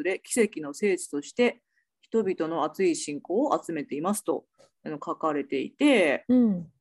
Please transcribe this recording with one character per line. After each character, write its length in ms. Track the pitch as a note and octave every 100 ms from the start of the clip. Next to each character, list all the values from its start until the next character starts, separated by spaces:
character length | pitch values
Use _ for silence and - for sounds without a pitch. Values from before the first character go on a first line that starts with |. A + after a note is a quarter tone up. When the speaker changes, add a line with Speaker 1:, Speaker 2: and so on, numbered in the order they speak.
Speaker 1:
れ、 160 | D3+ F#3+
奇 220 | - -
跡 200 | G#3+ -
の 140 | D3
聖 240 | D3 G#3 F#3
地 100 | -
と 140 | C#3+
し 100 | -
て 300 | - A#3+ - _ _ _ _
人 240 | _ A3+ F#3+
々 260 | F3+ D#3+
の 120 | E3
熱 180 | D3 -
い 140 | F#3+ D#3
信 240 | - D3
仰 240 | - F#3
を 180 | C#4+ -
集 100 | -
め 120 | D#3+
て 100 | C#3 C#3
い 40 |
ま 140 | E3
す 100 | G#3
と、 220 | - D3 - _ _ _
あ 60 | -
の、 60 |
書 200 | D3+ -
か 180 | D#3+ D#3+
れ 120 | D3
て 160 | C#3 C#3
い 100 | -
て、 540 | - D4 B3 E3 A#2+ -
Speaker 2:
う 60 |
ん。 320 | B3+ A#3+ F3+ E3 _